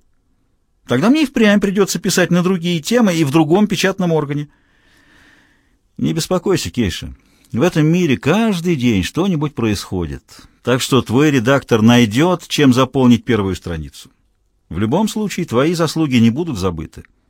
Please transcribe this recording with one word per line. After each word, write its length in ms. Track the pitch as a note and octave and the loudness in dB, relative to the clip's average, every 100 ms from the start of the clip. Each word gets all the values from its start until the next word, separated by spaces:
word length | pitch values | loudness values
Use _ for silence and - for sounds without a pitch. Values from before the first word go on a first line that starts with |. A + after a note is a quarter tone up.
| _ _ _ _ _ _ _ _ - | _ _ _ _ _ _ _ _ -4
Тогда 220 | B2 G#3+ | 0 2
мне 140 | D#4 | 2
и 20 | C#4+ | 0
впрямь 340 | - G#3+ G3+ | 2 2 2
придется 400 | G3+ G3 F#3 F3 | 2 0 -2 -2
писать 320 | F#3+ F#3 F3 | -2 0 2
на 100 | F3 | 0
другие 400 | F3 F#3+ F3 E3+ | 0 -2 -2 -4
темы 340 | - A#3 G#3 E3 | 0 2 2 0
и 80 | |
в 80 | D#3 | 0
другом 360 | D#3+ D3 F#3 G#3 | 2 2 2 0
печатном 440 | F#3 F#3+ F#3+ F3 | 0 -2 -2 -2
органе. 380 | D#3+ C#3+ D3 D3 _ _ _ _ _ _ _ _ _ _ _ _ _ _ - | -2 -2 -6 -8 _ _ _ _ _ _ _ _ _ _ _ _ _ _ -6
Не 160 | C#3 | -4
беспокойся, 580 | D#3+ - F#3 G3+ F3 F2 | -4 -2 -2 0 -2 -2
Кейша. 420 | - G2 - - - _ _ _ | -4 -4 -4 -12 -18 _ _ _
В 120 | A2 | -2
этом 240 | F3 D#3+ D3+ | 0 2 2
мире 280 | F3 E3+ A#2+ | 2 2 0
каждый 580 | - G3 A3+ F3 F3 D3+ | 0 0 0 -2 -2 0
день 280 | B2 G2+ | 0 0
что-нибудь 520 | F2+ D3+ G3 D#3 D3 - | -2 -2 -2 -2 -4 -4
происходит. 680 | A2 G2+ - F#2 D#2+ C2+ _ - - _ | -2 -2 -6 -6 -6 -10 _ -20 -20 _
Так 180 | - B2+ | -2 -2
что 200 | - C3 | 2 0
твой 300 | A2+ A#2+ D3+ | 2 2 2
редактор 500 | C#3 A2 C#3 - A2+ | 2 2 0 2 4
найдет, 680 | A2 B2 A2+ A2+ F3 F3 - | 6 6 4 2 0 0 -4
чем 260 | - C#3 | 0 2
заполнить 520 | B2 B2+ C#3 B2 A2+ - | 4 0 2 4 2 2
первую 300 | A2 F#2+ F2+ | -2 -2 -6
страницу. 560 | F2+ E2 C#2+ - - _ _ _ _ _ - | -8 -10 -12 -18 -20 _ _ _ _ _ -12
В 80 | E2+ | -6
любом 300 | A2 E3 G#3+ | -2 0 -2
случае, 400 | G#3+ G#3 - E3 | -4 -6 -6 -4
твои 260 | A#2 D3+ | 0 0
заслуги 440 | F3 D#3 D#3+ D3+ B2 | 0 -2 -2 0 2
не 120 | A#2 | 2
будут 300 | B2 E3+ G#2+ | 0 -6 -4
забыты. 440 | F#2+ D#2 D2 - - _ | -4 -6 -12 -16 -20 _